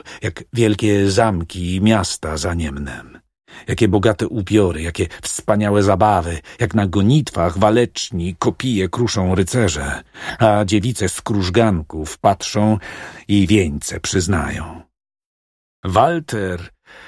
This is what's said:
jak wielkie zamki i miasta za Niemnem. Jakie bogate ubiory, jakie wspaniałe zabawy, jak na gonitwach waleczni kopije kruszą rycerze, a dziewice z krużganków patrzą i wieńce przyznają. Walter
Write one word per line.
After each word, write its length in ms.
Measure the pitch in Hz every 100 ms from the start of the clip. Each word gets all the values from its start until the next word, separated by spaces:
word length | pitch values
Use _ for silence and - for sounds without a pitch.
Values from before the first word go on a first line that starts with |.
| - -
jak 220 | - - -
wielkie 580 | 120 110 104 107 101 98
zamki 640 | 95 113 90 82 92 87 95
i 60 |
miasta 560 | 107 110 87 - 80 78
za 160 | 90
Niemnem. 680 | 87 78 71 71 - - - _ _ _ - -
Jakie 200 | - 107
bogate 400 | 101 110 104 143
ubiory, 540 | 123 90 104 95 78
jakie 260 | 82 82 87 -
wspaniałe 640 | - - - 104 104 104
zabawy, 560 | 101 92 107 95 87 82 - -
jak 140 | 113
na 140 | 110 98
gonitwach 720 | 98 101 151 - - 85 85
waleczni 760 | 107 113 117 - - 90 87 85
kopije 540 | 123 - 131 104 92
kruszą 460 | - 117 104 92 92
rycerze, 680 | 92 123 101 - - - - - - -
a 260 | 113 104 98
dziewice 440 | 104 113 110 95
z 120 | -
krużganków 960 | - 101 92 92 113 87 78 82 76 -
patrzą 600 | 104 98 - 107 107 107 - - - - -
i 200 | 101 90
wieńce 520 | 104 82 73 - -
przyznają. 840 | - 95 85 76 69 - 82 - - _ _ _ _ _ _ _ _ _
Walter 840 | 95 95 143 170 156 110 92 90 87 _ _ -